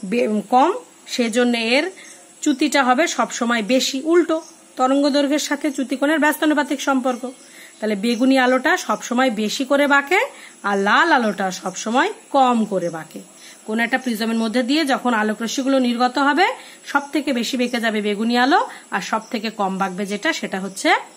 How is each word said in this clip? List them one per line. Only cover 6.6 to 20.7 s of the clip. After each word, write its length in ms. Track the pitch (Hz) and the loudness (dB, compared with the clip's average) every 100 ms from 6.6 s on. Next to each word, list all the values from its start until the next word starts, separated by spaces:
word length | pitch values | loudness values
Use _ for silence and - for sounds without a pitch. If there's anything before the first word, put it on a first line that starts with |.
| 285 277 | 0 -2
সম্পর্ক। 500 | - 269 254 247 247 262 - - - - | 0 0 0 -4 -8 -14 -20 -20 -20 -8
তাহলে 140 | 214 | -4
বেগুনি 440 | 214 233 233 262 262 | -2 -2 2 4 4
আলোটা 380 | 247 254 269 349 | 4 2 2 0
সবসময় 540 | - 208 - 247 262 | 0 -4 -2 0 0
বেশি 340 | 214 214 - | 0 -4 -4
করে 220 | 269 277 285 | 0 2 4
বাঁকে 320 | 277 277 381 539 - - - | 2 2 0 0 -6 -20 -8
আর 160 | 202 202 | -2 0
লাল 340 | 196 247 339 | 2 2 4
আলোটা 380 | 294 220 202 190 | 4 2 -2 -4
সবসময় 640 | 180 190 180 - 247 349 415 - | -4 -8 -8 -2 0 0 -4 -2
কম 340 | 277 254 240 | 2 4 2
করে 260 | 214 190 170 | 0 -2 -4
বাঁকে। 300 | 160 160 - - - - - - | -8 -12 -16 -18 -20 -20 -20 -6
কোনো 160 | 220 | -2
একটা 160 | 233 254 | 0 0
প্রিজমের 380 | 254 220 226 226 | -2 -4 -2 -2
মধ্যে 260 | 226 233 | -2 -2
দিয়ে 220 | 240 294 | 0 0
যখন 300 | 294 240 254 | 0 0 0
আলোক 280 | 226 214 214 | 0 0 -2
রশ্মিগুলো 360 | 226 - 262 269 | -4 -4 0 2
নির্গত 400 | 247 233 247 254 | 2 0 0 2
হবে, 280 | 277 285 403 508 - - | 2 4 2 0 -12 -20
সব 180 | - 285 285 | -4 -4 -2
থেকে 200 | 311 302 | -4 -2
বেশি 240 | 247 214 254 | -2 -2 -2
বেঁকে 240 | 247 262 | -2 -2
যাবে 200 | 226 214 | -2 -2
বেগুনি 380 | 208 202 226 240 | -2 -2 0 2
আলো 300 | 247 359 494 - - | 4 4 2 -8 -8
আর 100 | 202 | -6
সব 200 | 180 220 220 | -2 -4 -4
থেকে 200 | 233 220 | -6 -6
কম 280 | 214 190 190 | -2 -2 -2
বাঁকবে 280 | 190 185 202 | -4 -4 -6
যেটা, 260 | 208 311 | -4 -2
সেটা 280 | 311 190 196 | -4 -4 -6
হচ্ছে 340 | 190 | -8